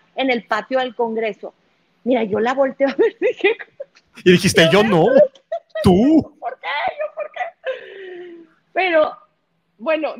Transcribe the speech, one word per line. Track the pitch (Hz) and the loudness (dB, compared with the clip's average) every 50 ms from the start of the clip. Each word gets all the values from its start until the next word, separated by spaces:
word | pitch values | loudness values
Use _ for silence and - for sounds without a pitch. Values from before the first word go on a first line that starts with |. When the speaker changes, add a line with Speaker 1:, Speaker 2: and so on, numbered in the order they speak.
| _ _ _ | _ _ _
Speaker 1:
en | 233 269 269 | -4 -2 -2
el | 247 233 - | -2 -4 -4
patio | _ 226 214 202 - 262 254 | _ -6 -6 -4 -4 -4 -4
del | 254 254 - | -4 -4 -4
Congreso". | - 233 226 220 226 226 214 196 - 202 - - _ _ _ _ _ _ _ _ _ _ | -6 -6 -4 -4 -4 -6 -6 -6 -10 -14 -18 -18 _ _ _ _ _ _ _ _ _ _
Mira, | 226 269 226 226 | -2 0 0 0
yo | 185 208 208 | -2 -2 -2
la | 220 247 | -2 -2
volteo | 269 277 269 269 - - 269 269 | 0 0 -2 -2 0 -2 -2 -2
a | - | 2
ver, | - 453 415 - | 0 0 0 0
<laughs> | _ | _
dije, | 349 494 - - - 403 453 - - - _ - - - _ _ _ _ _ - - | -4 -4 -2 0 -2 -2 -2 -2 -8 -18 _ -18 -18 -18 _ _ _ _ _ 0 4
Speaker 2:
Y | 180 | 4
dijiste, | 180 175 - 180 - 180 160 160 | 4 4 4 2 4 4 4 6
Speaker 1:
Yo | 165 202 | 4 4
Speaker 2:
"Yo | 208 | 4
no, | 226 185 160 170 240 - - - - - _ _ | 4 4 2 4 4 6 4 4 4 0 _ _
Speaker 1:
<laughs> | _ 640 659 - _ - 640 | _ -12 -12 -12 _ -10 0
Speaker 2:
tú". | 605 190 175 196 240 294 320 285 - - _ _ | 2 4 4 6 4 4 4 2 2 0 _ _
Speaker 1:
¿Por | - - - - | -12 -12 -12 -10
qué? | - - 277 294 679 - - 587 | -10 -8 -6 -4 -4 -6 -6 -6
¿Yo | 605 587 - | -10 -10 -8
por | 622 587 - | -10 -12 -12
qué? | - - 698 679 - _ - 523 - - 392 381 392 392 381 370 359 349 359 349 339 339 330 _ _ _ _ _ | -10 -10 -12 -12 -12 _ -10 -10 -10 -10 -14 -18 -18 -18 -18 -16 -16 -16 -16 -18 -20 -20 -20 _ _ _ _ _
Pero, | _ 339 381 359 330 311 302 - - - _ _ _ _ _ _ _ _ _ _ _ _ | _ -4 -2 0 2 2 0 0 -4 -10 _ _ _ _ _ _ _ _ _ _ _ _
bueno, | 220 320 311 320 311 240 - | -4 -4 -4 -2 -4 -6 -8